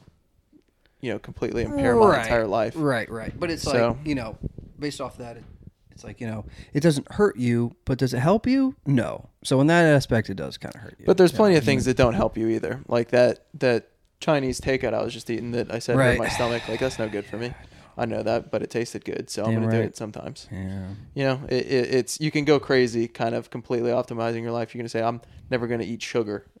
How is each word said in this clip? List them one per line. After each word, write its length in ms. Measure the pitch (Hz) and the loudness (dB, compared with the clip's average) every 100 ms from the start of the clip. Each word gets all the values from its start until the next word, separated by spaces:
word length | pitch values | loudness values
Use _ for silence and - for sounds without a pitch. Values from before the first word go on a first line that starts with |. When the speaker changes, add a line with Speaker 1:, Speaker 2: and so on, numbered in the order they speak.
| - _ _ _ _ _ _ _ _ _ | -20 _ _ _ _ _ _ _ _ _
Speaker 1:
you 100 | 120 | -8
know, 80 | 104 | -8
completely 440 | - - - 117 | -10 -8 -4 -4
impair 320 | 110 285 262 240 | -4 0 4 6
my 100 | 208 | 6
Speaker 2:
Right. 140 | 139 | 6
Speaker 1:
entire 240 | 113 120 107 | 2 0 2
life. 260 | 110 113 160 | 0 0 0
Speaker 2:
Right, 320 | 147 117 - | 0 0 -4
right. 280 | 110 107 - | -8 -10 -6
But 120 | 175 | -4
it's 140 | 156 | -4
Speaker 1:
So 260 | 151 123 117 | 0 2 2
Speaker 2:
like, 180 | 127 151 | 0 -4
you 80 | 135 | -4
know, 220 | 110 - - - - - | -6 -10 -12 -12 -18 -10
based 220 | 147 143 | -10 -8
off 160 | 123 - | -12 -12
that, 200 | 120 113 | -16 -16
it, 60 | - - - _ _ | -20 -20 -20 _ _
it's 120 | - | -20
like, 180 | 110 - | -18 -10
you 60 | 117 | -8
know, 180 | 110 - - - | -8 -10 -18 -6
it 80 | 147 | 2
doesn't 300 | 165 143 - | 2 2 -4
hurt 260 | - 208 117 | 0 0 2
you, 380 | 120 120 120 - - | 0 2 0 -4 -4
but 120 | 127 | 0
does 160 | 131 | 0
it 60 | 123 | 2
help 260 | 156 220 247 | 2 2 2
you? 280 | 269 269 - - | 2 0 -2 0
No. 440 | 131 76 53 - _ | 0 0 -6 -14 _
So 160 | - 135 | 0 4
in 60 | 147 | 6
that 160 | 175 160 | 6 6
aspect, 440 | 143 - 117 - | 6 4 0 0
it 60 | 95 | -6
does 220 | 69 - | -8 -10
kinda 200 | 67 - | -14 -14
hurt 180 | - - | -18 -2
you. 60 | - | 2
Speaker 1:
But 120 | 190 | 6
there's 140 | 175 | 6
Speaker 2:
Yeah. 60 | - | 6
Speaker 1:
plenty 180 | 208 160 | 6 6
of 80 | |
things 220 | 123 131 123 | 4 2 2
that 120 | 127 | 4
don't 160 | 120 | 4
help 240 | 190 113 110 | 4 0 0
you 100 | 113 | 0
either. 320 | 113 - 127 - | 0 -2 -6 -2
Like 220 | 120 110 | -2 2
that, 360 | 123 120 - _ 147 | 4 4 2 _ -2
that 340 | 127 113 - _ _ _ | 0 2 -2 _ _ _
Chinese 420 | - 147 131 123 | 0 0 0 -4
takeout 320 | 143 131 120 | -2 0 0
I 80 | 113 | -2
was 100 | 113 | -4
just 160 | 117 - | -6 -6
eating 200 | 113 120 | -6 -4
that 220 | 120 - | -4 -4
I 60 | 117 | -6
said 160 | - 127 | 0 4
hurt 60 | |
Speaker 2:
Right. 180 | 127 120 | 4 2
Speaker 1:
my 100 | 110 | 0
stomach. 380 | - 117 117 110 | -2 -2 -2 -4
Like, 100 | 113 | -2
that's 200 | 131 123 | -2 -2
no 100 | 107 | -4
good 160 | 101 - | -6 -8
for 120 | 104 | -8
me. 160 | 120 - - - - - | -8 -10 -18 -20 -16 -6
I 80 | 117 | -4
know 180 | 107 | -2
that, 280 | 107 117 - | -2 -2 -2
but 120 | 107 | -6
it 60 | - | -4
tasted 340 | 117 120 104 | -4 -4 -6
good, 260 | - - - | -8 -8 -8
so 140 | 107 | -4
I'm 80 | 110 | -2
Speaker 2:
Damn 100 | 113 | 0
Speaker 1:
gonna 80 | 113 | 2
do 60 | 113 | 0
Speaker 2:
right. 80 | 104 | 0
Speaker 1:
it 80 | - | -6
sometimes. 500 | 107 - 98 - - | -12 -10 -14 -14 -14
Speaker 2:
Yeah. 360 | 92 95 95 92 107 - | -10 -8 -8 -10 -14 -10
Speaker 1:
You 100 | 139 135 | -2 -2
know, 160 | 131 - | -2 -2
it, 160 | 127 - | -4 0
it, 280 | 127 120 | 0 2
it's, 280 | 131 120 - | 0 0 -4
you 100 | 151 | -2
can 140 | 156 143 | 0 2
go 120 | 139 | 2
crazy 480 | 143 131 120 113 117 | 4 2 2 0 -4
kind 280 | - 117 117 | -4 -4 -4
of 140 | - | -8
completely 420 | 123 - 120 120 | -12 -4 -2 0
optimizing 500 | 120 123 117 117 117 | -2 -2 -4 -4 -4
your 80 | 117 | -4
life. 200 | 117 113 | -6 -6
You're 60 | 120 | -8
gonna 80 | 117 | -6
say, 140 | 113 | -4
"I'm 160 | 113 120 - - - | -2 -4 -12 -20 -6
never 160 | 127 117 | -4 -2
gonna 160 | 117 | -4
eat 180 | 98 113 | -4 -8
sugar," 440 | - 123 104 101 - _ | -4 -2 -2 -6 -10 _